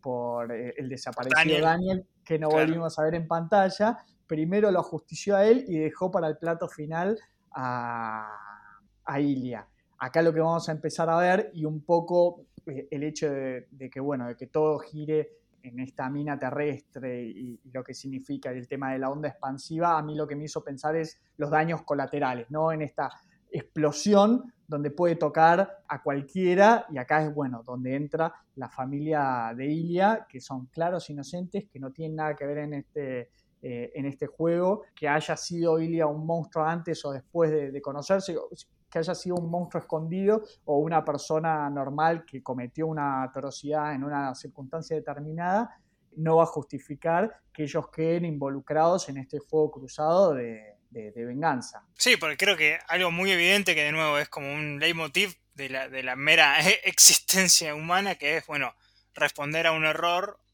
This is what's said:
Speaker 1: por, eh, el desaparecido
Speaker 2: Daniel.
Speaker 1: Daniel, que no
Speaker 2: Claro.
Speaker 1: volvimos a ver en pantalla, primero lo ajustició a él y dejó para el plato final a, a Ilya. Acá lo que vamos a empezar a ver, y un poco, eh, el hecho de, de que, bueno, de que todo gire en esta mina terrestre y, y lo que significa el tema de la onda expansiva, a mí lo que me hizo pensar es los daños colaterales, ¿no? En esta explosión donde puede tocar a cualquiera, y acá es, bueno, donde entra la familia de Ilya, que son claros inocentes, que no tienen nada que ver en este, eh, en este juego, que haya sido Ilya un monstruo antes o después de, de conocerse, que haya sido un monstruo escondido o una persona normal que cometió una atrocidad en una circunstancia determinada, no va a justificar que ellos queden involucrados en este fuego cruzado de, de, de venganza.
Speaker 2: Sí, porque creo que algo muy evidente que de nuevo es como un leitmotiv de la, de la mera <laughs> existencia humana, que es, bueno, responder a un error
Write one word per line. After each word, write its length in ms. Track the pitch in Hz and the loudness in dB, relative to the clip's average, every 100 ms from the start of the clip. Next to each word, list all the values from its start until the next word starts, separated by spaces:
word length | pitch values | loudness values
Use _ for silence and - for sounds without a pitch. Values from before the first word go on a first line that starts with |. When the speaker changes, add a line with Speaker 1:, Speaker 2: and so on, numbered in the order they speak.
Speaker 1:
por, 500 | 139 123 120 120 117 | -6 -6 -4 -4 -6
eh, 220 | 113 123 - | -6 -8 -8
el 100 | 131 | -10
desaparecido 520 | 127 - 120 123 156 | -8 -10 -6 0 2
Speaker 2:
Daniel. 220 | 160 151 | 4 4
Speaker 1:
Daniel, 440 | 160 170 185 185 - _ | 4 2 0 -4 -6 _
que 160 | - 160 | -4 -2
no 100 | 156 | 2
Speaker 2:
Claro. 160 | 156 156 | 4 4
Speaker 1:
volvimos 320 | 165 165 160 | 2 -2 0
a 40 | |
ver 120 | 156 170 | 0 0
en 120 | 165 | -2
pantalla, 680 | 165 165 208 190 185 214 240 - _ _ | -2 2 4 4 2 0 0 -10 _ _
primero 460 | 156 160 202 208 | -2 0 2 4
lo 80 | 180 | 2
ajustició 560 | 156 160 _ 160 - 196 | 0 -8 _ -10 0 4
a 100 | 208 | 8
él 200 | 254 269 | 6 4
y 100 | 165 | -2
dejó 340 | 156 156 185 | -2 -2 -2
para 160 | 185 160 | 0 -2
el 100 | 151 | -2
plato 300 | 165 165 175 | -4 -4 -4
final 500 | - 151 160 185 220 - _ _ | -8 -6 -2 -2 -2 -6 _ _
a, 800 | 147 127 123 120 120 113 110 107 104 104 104 104 - _ _ | -8 -4 -4 -4 -6 -6 -6 -8 -14 -18 -20 -20 -20 _ _
a 160 | - 139 | -6 0
Ilya. 480 | 147 135 127 113 101 _ _ _ | 0 0 -2 -8 -12 _ _ _
Acá 220 | 127 165 | -2 4
lo 120 | 165 | 4
que 60 | 160 | 4
vamos 300 | 160 165 165 | 2 0 -2
a 20 | |
empezar 380 | 156 156 - 165 | -4 -6 -2 0
a 80 | 165 | 4
ver, 340 | 180 190 214 | 4 4 0
y 120 | 170 151 | -4 -6
un 180 | 156 | -6
poco, 640 | 147 170 165 175 175 175 - - - | 0 0 4 4 4 2 -20 -20 -12
eh, 220 | 131 - | -12 -8
el 120 | 143 | -6
hecho 280 | 147 151 156 | -6 -4 -4
de, 360 | 139 131 127 - | -2 -4 -8 -12
de 180 | 139 131 | -16 -14
que, 100 | 135 | -8
bueno, 280 | 139 139 120 | -4 -4 -6
de 80 | 120 | -10
que 120 | 123 | -6
todo 300 | 156 156 147 | 0 2 0
gire 520 | - 151 151 156 147 _ _ _ | -4 -10 -2 -2 -2 _ _ _
en 160 | 127 123 | -16 -10
esta 300 | 131 - 131 | -10 -6 -6
mina 280 | 143 147 139 | -4 -4 -4
terrestre 840 | 131 135 147 127 _ - 127 123 | -4 -2 -4 -4 _ -12 -8 -8
y, 360 | 117 92 123 117 | -10 -12 -14 -14
y 80 | 135 | -14
lo 120 | 127 | -14
que 100 | 123 | -12
significa 580 | 127 139 131 131 139 135 | -14 -10 -10 -8 -8 -8
el 160 | 127 123 | -10 -8
tema 260 | 139 135 | -6 -4
de 60 | 131 | -2
la 100 | 131 | -4
onda 180 | 143 156 | -4 -6
expansiva, 680 | - 135 135 - 160 170 165 | -6 -8 -8 -6 0 2 2
a 60 | |
mí 120 | 151 151 | -2 -6
lo 120 | 151 | -6
que 80 | 147 | -6
me 100 | 151 | -6
hizo 180 | 160 | -8
pensar 320 | 151 139 151 160 | -8 -6 -2 -2
es 240 | 156 - _ - | -4 -8 _ -6
los 120 | 147 | 0
daños 320 | 151 160 160 | 2 2 -2
colaterales, 680 | - 143 135 147 139 123 117 | -2 -2 -2 -2 -2 -2 -6
¿no? 200 | 151 160 | -2 0
En 120 | 156 | 0
esta 260 | 151 - 139 - _ _ _ | -6 -4 -6 -6 _ _ _
explosión 1000 | 160 - - 151 147 208 202 208 247 - _ _ | -10 -6 0 0 2 6 8 8 4 0 _ _
donde 240 | 151 147 | -4 -4
puede 240 | 147 175 165 | 0 2 2
tocar 680 | 156 151 160 175 190 - _ | 0 6 6 6 2 -4 _
a 160 | 143 | -6
cualquiera, 840 | - 139 139 190 180 180 202 233 - | -2 -4 -4 0 2 8 8 8 2
y 60 | 143 | -8
acá 260 | 123 156 | 0 2
es, 100 | 156 | 2
bueno, 300 | 147 139 120 | -2 -4 -6
donde 320 | 120 127 127 135 | -10 -8 -4 -4
entra 380 | 147 156 165 - _ - | -4 -2 -2 -4 _ -12
la 140 | 123 | -12
familia 840 | - 131 143 151 151 135 127 113 117 | -8 -8 -6 -2 0 0 0 -4 -6
de 100 | 131 | -4
Ilya, 640 | 156 170 175 196 220 220 | -2 -2 2 2 2 -4
que 120 | 135 | -18
son 260 | - 165 127 | -12 -12 -10
claros 420 | - 170 180 156 | -4 -4 -4 -6
inocentes, 560 | 147 139 175 180 202 208 | -12 -10 -10 -8 -8 -10
que 80 | - | -14
no 120 | 135 | -14
tienen 260 | - 160 156 | -10 -10 -4
nada 180 | 156 147 | -4 -4
que 100 | 143 | -6
ver 140 | 147 | -6
en 140 | 147 | -6
este, 580 | 147 147 - 139 127 117 _ _ _ | -8 -10 -8 -6 -8 -10 _ _ _
eh, 300 | - 120 120 - | -10 -8 -8 -6
en 100 | 139 | -8
este 220 | 135 143 | -6 -10
juego, 560 | - 165 170 180 208 - | -2 0 2 0 0 -6
que 140 | - 147 | -6 0
haya 300 | 151 151 156 | 0 0 -6
sido 420 | - 170 170 160 | -6 -2 0 2
Ilya 260 | 165 165 156 | 0 0 0
un 200 | 151 156 | -2 -4
monstruo 400 | 170 156 165 156 | -4 -4 -2 -2
antes 380 | 170 165 156 147 | -2 -4 -6 -6
o 60 | |
después 380 | 135 - 170 160 | -8 -6 2 2
de, 220 | 156 139 | 2 -2
de 100 | 139 | -6
conocerse, 540 | 139 143 147 196 190 165 - - - _ _ | -6 -8 0 0 0 -8 -8 -16 -20 _ _
que 100 | 170 | -4
haya 160 | 160 180 | -4 -4
sido 200 | 180 180 | -4 -4
un 140 | 170 | -2
monstruo 320 | 175 170 175 | -4 -4 -6
escondido 600 | - 160 160 180 196 214 214 - - | -4 -6 -4 0 2 2 0 -16 0
o 140 | 147 | 2
una 240 | 156 160 | 4 2
persona 680 | 156 143 - 156 165 156 143 | 0 -4 0 0 0 0 -2
normal 560 | 143 135 143 160 170 - | -4 -4 0 2 0 -4
que 180 | 135 | -16
cometió 440 | 131 127 123 151 160 | -8 -8 -6 -6 -4
una 360 | 156 143 135 | -2 -2 -2
atrocidad 680 | 131 135 135 131 143 151 151 | -4 -6 -10 -10 -4 -2 -2
en 100 | 143 | -4
una 320 | 139 147 139 131 | -4 -4 -4 -6
circunstancia 600 | 143 - 135 165 156 160 | -14 -16 -10 -10 -6 -6
determinada, 840 | 151 143 151 160 175 196 233 - _ _ _ - | -6 -10 -8 -4 0 0 -2 -10 _ _ _ -4
no 200 | 160 160 | 4 6
va 60 | |
a 40 | 165 | 4
justificar 920 | - 135 139 - 143 165 170 220 - _ | 2 -8 -12 -12 -6 0 0 0 -6 _
que 100 | - | -8
ellos 260 | 151 160 147 | -4 -4 -6
queden 360 | - 160 165 170 | -4 0 0 -2
involucrados 840 | 151 139 139 135 151 165 180 - | -2 -4 -6 -2 2 4 4 -2
en 100 | 139 | -10
este 220 | 131 147 | -10 -10
fuego 320 | - 156 151 | -2 2 2
cruzado 640 | 143 131 - 156 175 196 | -2 -16 -4 2 6 6
de, 440 | 139 120 110 107 104 _ | 4 -4 -8 -16 -20 _
de, 220 | 117 107 | -14 -12
de 140 | 107 120 | -10 -8
venganza. 580 | 127 160 135 113 110 _ _ | -2 0 0 -4 -16 _ _
Speaker 2:
Sí, 200 | - 143 | 2 2
porque 200 | 160 143 | 0 0
creo 180 | 196 196 | 2 4
que 240 | 156 165 - | 2 0 -2
algo 240 | 170 185 | 0 0
muy 200 | 170 190 | 0 2
evidente 440 | 185 175 202 185 160 | 4 4 4 4 2
que 80 | |
de 80 | 147 | 2
nuevo 260 | 156 156 147 | 0 0 0
es 120 | 147 | -2
como 240 | - 139 | -6 -8
un 260 | 147 151 143 | -6 -6 -2
leitmotiv 560 | 156 165 160 175 196 - _ | 0 0 -2 0 -2 -4 _
de 160 | - 135 | -14 -8
la, 200 | 131 131 | -8 -8
de 140 | 131 | -8
la 120 | 127 127 | -6 -2
mera 400 | 147 165 151 147 | 4 8 8 6
<laughs> 240 | 151 208 - | 6 4 2
existencia 880 | - - - - 185 185 - 160 151 | 8 8 8 2 4 6 4 4 -6
humana, 400 | 160 180 202 175 | 0 0 2 -2
que 220 | 147 160 | 0 -2
es, 100 | - | -2
bueno, 260 | 147 127 - _ _ _ | -4 -4 -6 _ _ _
responder 540 | - 147 - 143 156 165 | -2 -2 0 -4 2 2
a 60 | |
un 120 | 160 156 | 2 0
error 540 | 156 170 175 196 - _ | 2 2 0 -2 -10 _